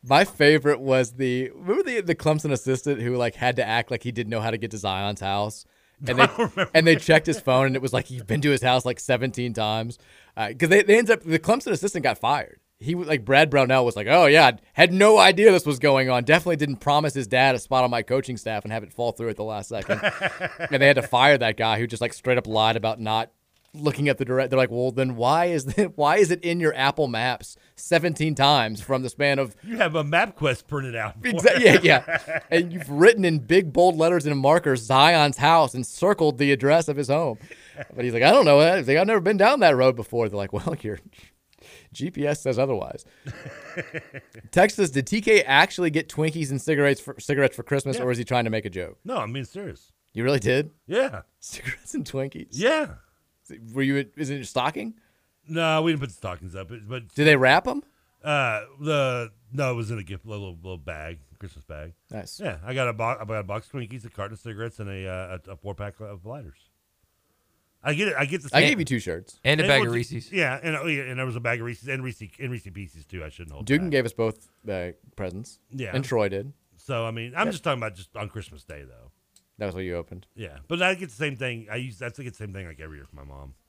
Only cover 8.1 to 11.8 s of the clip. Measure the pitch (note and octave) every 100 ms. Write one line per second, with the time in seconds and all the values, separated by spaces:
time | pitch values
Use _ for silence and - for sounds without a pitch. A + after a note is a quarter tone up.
8.1 | B2+ G#2 A2+ C#3+ C#3 B2+ B2+ B2+ A#2+ -
9.1 | B2 B2+ B2 B2 A2+ G#2+ A2 A2+ A#2 _
10.1 | _ _ - G#2+ B2 D#3+ G3 G3+ A3 A3+
11.1 | A3 E3 D#3+ E3 A#3+ - F3